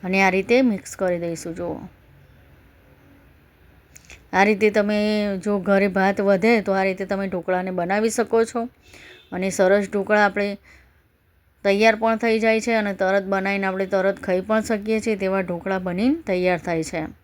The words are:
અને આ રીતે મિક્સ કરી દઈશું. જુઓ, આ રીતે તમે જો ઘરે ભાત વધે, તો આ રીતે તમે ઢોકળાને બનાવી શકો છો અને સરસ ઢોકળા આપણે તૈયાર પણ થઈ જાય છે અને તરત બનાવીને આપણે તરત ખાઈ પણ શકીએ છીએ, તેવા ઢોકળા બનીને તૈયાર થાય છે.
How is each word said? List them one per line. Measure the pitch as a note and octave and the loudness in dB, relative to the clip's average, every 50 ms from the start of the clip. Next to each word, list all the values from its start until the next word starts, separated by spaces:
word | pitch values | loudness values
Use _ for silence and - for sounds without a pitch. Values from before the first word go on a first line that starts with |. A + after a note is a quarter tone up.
| - | -4
અને | F3+ F#3+ F#3+ | 0 0 2
આ | G3 F#3+ F3+ | 4 4 2
રીતે | F#3+ F#3+ - A#3 B3+ C4+ B3 | 2 0 2 2 4 4 2
મિક્સ | G#3 F#3 - - - - | 0 -2 -6 -12 -8 -4
કરી | G3 F#3 F3+ E3+ | -2 -2 -2 -2
દઈશું. | E3+ E3+ E3 D#3+ - F3 E3 | -4 -6 -6 -6 -8 -12 -10
જુઓ, | F3 F3 E3+ D#3+ - - F3+ - _ _ _ - - - _ - - _ _ - - _ - _ _ _ _ - _ _ - - - _ - _ _ _ _ _ _ _ - - - _ _ _ - _ - - - _ _ | -8 -8 -8 -8 -10 -12 -16 -18 _ _ _ -20 -20 -20 _ -20 -20 _ _ -20 -20 _ -20 _ _ _ _ -20 _ _ -20 -20 -20 _ -20 _ _ _ _ _ _ _ -20 -20 -20 _ _ _ -20 _ -20 -20 -20 _ _
આ | - F#3 G3 G#3 | 2 2 4 4
રીતે | G#3+ F#3+ G#3+ G#3+ G3+ A3 | 4 2 2 2 2 2
તમે | G3+ G#3 G#3+ G#3 G#3 G#3+ G#3+ G#3+ G#3 G#3 G3 F#3+ - | 0 2 0 0 0 0 0 0 -2 -2 -4 -4 -2
જો | G#3+ G#3 G3+ F3+ G3+ | -2 -2 -2 0 2
ઘરે | G3 G3 G3 G3+ F#3 G3 | 2 2 2 2 2 2
ભાત | F#3+ G3 G3 G3 G3+ G3 | 2 2 2 2 2 2
વધે, | G3+ F#3 F3+ A3 A#3+ A3 | 2 4 4 4 2 2
તો | F#3 G3+ F#3+ | 2 0 0
આ | F#3+ F#3+ G3 | 0 0 0
રીતે | F#3 F#3 G3 F#3 | -2 -4 -4 -4
તમે | G3+ G3 G3 F#3+ | -4 -4 -4 -4
ઢોકળાને | F#3 F3+ E3+ - F#3 F3+ F#3 F#3 | -6 -6 -4 -2 -2 -2 -2 -4
બનાવી | F3+ F3+ E3+ F3 G3 G#3 A3 A3+ A3 | -4 -4 -2 0 0 0 0 0 0
શકો | - A3+ G3+ - A3+ A3+ A3 | 0 -2 2 2 2 2 2
છો | - A#3+ A#3 B3 _ _ _ - - - - - - - - _ | -2 -8 -8 -8 _ _ _ -20 -20 -20 -20 -20 -20 -20 -18 _
અને | - F3+ F#3 G3 | -6 -4 -4 -4
સરસ | F#3 - G3 F#3 G3 G#3 G3+ G3 | 0 2 4 4 4 4 2 0
ઢોકળા | - G#3 F#3+ G3 G#3+ G#3 G#3 | -4 -4 0 2 4 4 4
આપણે | G3+ F#3+ G3+ G3+ G3+ G3+ - _ - - - _ _ _ _ _ _ _ _ _ _ _ _ _ _ _ _ _ | 2 2 -2 -4 -4 -6 -10 _ -20 -20 -20 _ _ _ _ _ _ _ _ _ _ _ _ _ _ _ _ _
તૈયાર | G3+ G3 G3+ A3 A3+ A3 A3 | 2 2 4 4 4 4 4
પણ | A3 A3+ A3+ A3 - | 0 0 0 0 0
થઈ | A#3 A3 A3 G#3+ | 0 0 2 2
જાય | A3+ A3 A3 G#3+ | 2 2 2 0
છે | A#3+ A3+ A3 | 0 0 0
અને | G#3+ G3+ G3 | 0 -2 -2
તરત | F#3 G3 F#3 F#3+ G3+ F#3+ F#3+ | -2 0 2 2 0 0 0
બનાવીને | G3 F#3+ F#3+ G3 G3 G3 G3 F#3+ | -2 -2 -2 -2 -2 -2 -2 -2
આપણે | F#3 F#3+ G3 F#3 G3+ | -2 -2 -4 -2 0
તરત | F#3+ F#3 G3 F#3+ - - | 0 2 0 -2 -2 -4
ખાઈ | - F3+ F#3 F#3+ G3+ | -2 -2 -2 0 0
પણ | G#3+ A3 G#3+ - | 0 0 0 0
શકીએ | A#3 G#3 G3+ G#3+ A3 A3 G#3 | -4 -4 -2 -2 -2 -2 0
છીએ, | A3+ G#3+ F#3+ | -2 -4 -2
તેવા | G3 F#3+ F#3+ F#3+ F#3+ | -2 -2 0 -2 -2
ઢોકળા | F3+ F3 E3+ - F#3+ F#3+ F#3+ F#3 | -4 -6 -6 -4 -4 -4 -2 -2
બનીને | F#3 F3 F3+ G#3+ B3+ D4 E4+ - | -4 -4 0 0 0 0 0 -2
તૈયાર | - F#3+ F#3 F3+ F3+ F3+ E3 - | -2 -2 0 2 0 0 0 -2
થાય | - E3+ E3 D#3+ - | -4 -4 -2 -4 -4
છે. | - E3 D#3 - - _ | -6 -8 -8 -8 -12 _